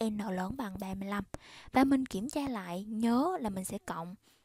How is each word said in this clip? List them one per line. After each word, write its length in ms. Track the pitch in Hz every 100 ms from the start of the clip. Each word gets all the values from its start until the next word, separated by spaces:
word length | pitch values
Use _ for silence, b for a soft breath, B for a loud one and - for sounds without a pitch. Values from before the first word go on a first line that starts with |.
N 140 | 226 208
lớn 400 | 208 185 185 269
bằng 180 | 220 190
ba 140 | 190
mươi 160 | 190 196
lăm. 140 | 202 196 B B B B
Và 120 | 254
mình 220 | 269 269 262
kiểm 240 | 185 240
tra 180 | 302 277
lại, 360 | 226 180 175
nhớ 540 | 214 214 233 240 320 370
là 80 | 226
mình 160 | 190 185
sẽ 120 | 202
cộng, 380 | - 165 170 196 b b